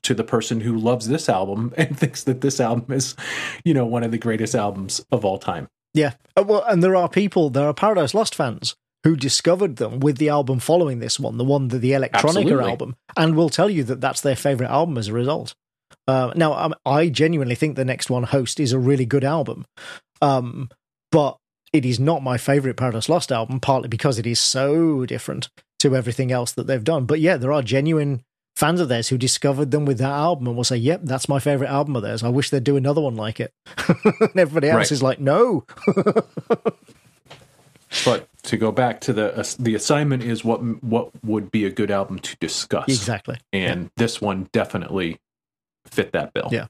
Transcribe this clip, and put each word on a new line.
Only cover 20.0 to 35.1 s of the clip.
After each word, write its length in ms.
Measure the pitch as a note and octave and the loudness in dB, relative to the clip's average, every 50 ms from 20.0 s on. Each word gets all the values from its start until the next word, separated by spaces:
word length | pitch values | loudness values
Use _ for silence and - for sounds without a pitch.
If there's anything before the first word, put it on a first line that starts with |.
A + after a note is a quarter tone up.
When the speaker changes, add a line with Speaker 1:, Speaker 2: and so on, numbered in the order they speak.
| _ _ _ _ | _ _ _ _
Speaker 2:
um, 480 | - C#3+ C3+ C3 B2 A#2+ A#2+ - C3+ A#2+ - _ _ _ _ _ _ _ | 2 2 2 2 -2 -4 -8 -10 -10 -12 -12 _ _ _ _ _ _ _
but 260 | - D#3+ D3 C3+ - _ _ _ _ _ _ _ | 2 4 4 2 -2 _ _ _ _ _ _ _
it 140 | - D#3 A#2+ | 0 0 2
is 140 | B2+ B2 G#2+ | 2 0 0
not 220 | C3 D3 E3+ D3 C3+ | 2 0 0 0 0
my 140 | C3 B2 A#2+ | -2 -4 -2
favorite 400 | - - C#3 C#3+ C3+ C3 A#2 - | 0 2 2 2 2 0 -2 -2
Paradise 300 | C3 B2+ A2 A2+ G#2+ - | -2 -2 -2 -2 0 0
Lost 220 | D#3 F3 E3 - | 0 0 2 0
album, 280 | C3 A#2 A2+ - C3 B2+ | -2 -2 -2 -2 -4 -4
partly 280 | - - C3+ B2+ A2 B2+ | 0 2 2 2 0 -4
because 300 | A2+ G#2+ - D3+ B2+ G#2+ | -6 -2 0 0 0 0
it 60 | A2+ A#2+ | -2 -2
is 120 | A#2 - | 0 0
so 680 | - - - C3 C3+ C#3 D3 E3 E3 E3 D3+ C3+ B2+ | 0 0 0 0 0 2 2 4 2 2 2 0 -2
different 440 | - A#2+ A#2+ - - - - B2+ - _ - _ _ _ _ | -4 -6 -8 -8 -8 -8 -8 -10 -12 _ -20 _ _ _ _
to 160 | - D3 C3 | 2 4 4
everything 360 | C3 A#2+ B2 A#2 - C3+ B2 | 4 0 -2 -2 -2 -2 0
else 200 | B2+ B2 A#2+ A#2+ - | 0 -2 -2 -4 -4
that 120 | - A#2+ - | -6 -2 -2
they've 160 | C#3 B2+ G#2+ | -2 -2 0
done. 220 | G#2+ E3 D3+ C3 | 0 0 0 2
But 140 | A#2 D3 D#3 | 0 2 2
yeah, 180 | E3 F3+ F#3+ C#3 | 4 2 2 2
there 140 | A#2 C3 D3 | 0 0 0
are 80 | D3+ | 0
genuine 600 | C3 G#2 A#2+ C3+ C#3 D#3 E3 D#3 D3 C#3+ C#3 B2 - _ _ _ _ _ _ | 0 2 0 2 2 2 2 2 0 0 -2 -4 -6 _ _ _ _ _ _
fans 240 | - - D3 E3+ F3+ | 0 2 2 4 2
of 80 | F3 C3 | 2 2
theirs 220 | B2 A#2 A2+ - | 0 0 0 0
who 80 | C3+ B2+ | -2 0
discovered 500 | B2+ B2+ - - - C#3+ C#3 C3 D3 C3+ | 0 0 -2 2 2 0 2 2 0 0
them 140 | B2 D3 D3 | 0 0 2
with 120 | C#3+ C3+ A2+ | 2 0 0
that 100 | C3 C3+ | 0 -2
album 360 | C#3 C#3+ D3 E3+ F3 D3 B2 B2 | 0 0 0 0 0 0 -2 -4
and 80 | A#2 | -2
will 80 | A#2+ B2 | -2 -2
say, 140 | - C3 A#2+ | 0 0 0
"Yep, 240 | A2+ C3+ E3 G3 G3 | 2 0 0 0 -2
that's 240 | D3 B2+ C3+ - - | -4 -4 -4 -2 -2
my 80 | C#3 C#3 | -2 0
favorite 300 | - D3 C#3+ C3+ C3 B2+ | 2 2 0 0 0 0
album 260 | C#3 C#3 D3 D3 C#3+ | 0 -2 0 0 -2
of 60 | B2 | -4
theirs. 220 | G2+ G#2+ A2 A2+ A2+ | -4 -4 -6 -4 -2
I 60 | A#2+ | 0
wish 200 | B2 C#3 C#3 - | 0 0 0 0
they'd 140 | - C#3 A#2+ | 0 0 2
do 140 | C#3+ C#3+ C#3 | 2 2 2
another 240 | B2+ C3+ D3 D#3+ | 2 2 2 2
one 140 | D3+ C3+ A#2 | 0 0 -2
like 240 | A2 G#2+ G#2+ A2 - | -4 -6 -6 -6 -6
it." 120 | A#2+ - _ _ _ - - - | -8 -8 _ _ _ -16 -10 -8
<laughs> 100 | - - | 0 0
And 500 | F3+ - - G#3+ - - A3 - - F#3 | 0 4 4 2 4 4 0 2 4 4
everybody 300 | F3+ D3 D3 E3 C#3+ - | 2 4 4 0 2 4
else 80 | A3 A3+ | 4 4
Speaker 1:
Right. 140 | G#3 - | 4 2
Speaker 2:
is 120 | D3+ C3+ C3+ | 0 2 2
like, 160 | C3 | 0